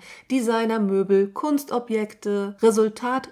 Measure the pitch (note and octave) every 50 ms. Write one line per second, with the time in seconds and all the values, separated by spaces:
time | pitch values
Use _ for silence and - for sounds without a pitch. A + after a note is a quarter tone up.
0 | - - - - _ _ B3+ C4 A3+ A3+ A3+ A3+ A3+ A3 A3 A3+ G#3 G3 G3 G3
1 | G3 F#3 G3 G3 G3 G3 G3 - - D4+ D4 C#4 C#4+ - - A#3+ A#3+ - A3 G#3+
2 | G#3+ G#3 - _ - G#3 G3+ G3+ G3+ G3+ G3+ - - A3+ G#3 A3 A3 A3 G#3+ -
3 | B3 B3 B3+ C4 B3+ -